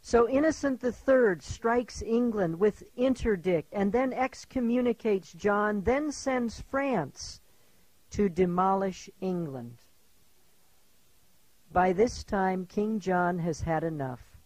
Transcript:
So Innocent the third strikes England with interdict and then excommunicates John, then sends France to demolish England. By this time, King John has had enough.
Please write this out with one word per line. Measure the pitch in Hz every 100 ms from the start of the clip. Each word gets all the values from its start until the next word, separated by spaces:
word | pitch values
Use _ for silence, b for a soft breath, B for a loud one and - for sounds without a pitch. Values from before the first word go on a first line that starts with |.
So | - 233 233
Innocent | 269 311 - 277 254
the | 247
third | - - 262 233 170
strikes | - - 233 240 247 -
England | - 226 240 214 175 165
with | 208 - - -
interdict | 254 262 233 196 170 175 -
and | 202 196
then | 226 262
excommunicates | 240 262 - - 269 233 240 247 226 233 196 165
John, | 170 202 202 208 208
then | 185 262 302
sends | 269 - 254 240 -
France | - 269 277 233 139 - - - b b b b b b _
to | - 208
demolish | 165 185 175 190 196 196 185 - -
England. | 190 180 165 131 120 120 _ _ _ - - - - - - - - - - - - - _ _ -
By | 170 185
this | 180 240 -
time, | - 202 190 185 180
King | - 214 220
John | 185 180 175 180
has | 170 156
had | - 160
enough. | 165 156 131 123 - -